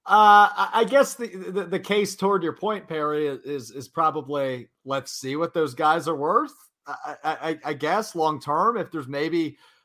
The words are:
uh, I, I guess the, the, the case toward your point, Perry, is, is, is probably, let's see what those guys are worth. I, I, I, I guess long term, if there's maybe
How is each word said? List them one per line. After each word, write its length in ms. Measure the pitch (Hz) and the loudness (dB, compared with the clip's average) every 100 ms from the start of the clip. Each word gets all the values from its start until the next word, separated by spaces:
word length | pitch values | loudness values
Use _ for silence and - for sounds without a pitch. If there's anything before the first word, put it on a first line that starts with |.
| - | 4
uh, 420 | 208 214 208 202 - | 6 10 10 8 4
I, 120 | 190 | -2
I 100 | 226 214 | 0 4
guess 280 | 277 269 | 4 2
the, 140 | - 233 | -2 -10
the, 380 | 185 185 185 175 | -10 -8 -8 -4
the 140 | 185 | -6
case 360 | 190 208 196 - | -2 0 0 -2
toward 260 | 196 196 | 0 2
your 120 | 165 | 0
point, 340 | - 208 208 - | -4 -4 -6 -6
Perry, 400 | 160 151 151 147 | -4 -2 -2 -2
is, 140 | 131 | -4
is, 280 | 135 143 113 | -8 -10 -10
is 180 | 127 123 | -14 -8
probably, 840 | 165 160 156 131 143 135 127 117 _ 135 | 0 0 0 -4 -4 -2 -4 -10 _ -6
let's 260 | 135 127 | -6 -6
see 240 | - 131 147 | -8 -6 -4
what 180 | 165 | -2
those 220 | 170 151 123 | 0 -2 2
guys 320 | 156 165 147 | 2 2 0
are 80 | 151 | -2
worth. 400 | 151 220 302 - - _ - | 0 0 -2 -8 -20 _ -16
I, 300 | 139 147 147 | -12 -12 -8
I, 80 | 151 | -6
I, 260 | 143 156 156 | -4 -6 -6
I 100 | - | -6
guess 400 | 143 147 196 214 | -4 -2 -2 -2
long 280 | 170 156 147 | -2 0 0
term, 340 | 147 151 214 233 | -2 0 2 0
if 160 | - | -6
there's 160 | 160 127 | -8 -8
maybe 500 | 143 160 170 156 143 _ _ | -4 -2 -2 -2 -8 _ _